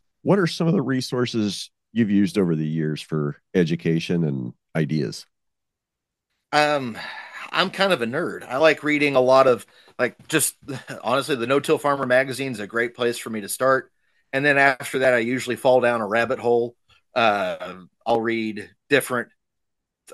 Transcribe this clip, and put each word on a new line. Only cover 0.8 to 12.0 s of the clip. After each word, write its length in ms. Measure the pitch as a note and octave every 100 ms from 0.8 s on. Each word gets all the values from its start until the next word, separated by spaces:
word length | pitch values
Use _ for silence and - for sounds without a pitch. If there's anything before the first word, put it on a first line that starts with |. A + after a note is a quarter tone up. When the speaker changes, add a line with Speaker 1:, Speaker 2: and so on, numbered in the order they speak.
Speaker 1:
resources 920 | B2+ C3 - B2 B2 A2+ G#2 F2+ - _ _
you've 180 | A2 G#2+
used 260 | G2+ G2 G#2
over 180 | F2+ D#2
the 120 | D#2
years 340 | D#2+ D#2 D2+
for 400 | - D#2 D2 - _
education 720 | F#2 E2 E2+ F2 E2 - F2 D#2
and 280 | C2+ A#1+ - _ D#2+
ideas? 500 | D2+ D#2 A#1+ - - _ _ _ _ _ _ _ _ _ _ _ _
Speaker 2:
Um, 460 | D3+ D3 D3 B2+ G#2+ - - - - - D#3+
I'm 140 | F#3
kind 240 | - G3
of 80 | D#3+
a 40 | A2+
nerd. 380 | C#3 D3 -
I 140 | - B2+
like 260 | D#3+ D3
reading 320 | D3 D3 C#3+ C#3
a 60 |
lot 260 | B2+ C3 C3
of, 180 | A2+ - _ _ -
like, 300 | B2 - -
just, 280 | D#3+ - - - C3
<laughs> 240 | - B2
honestly, 320 | G#2+ C3 C3+ C3
the 120 | A#2
No 120 | C#3
Till 180 | C#3 D#3
Farmer 280 | C#3+ C#3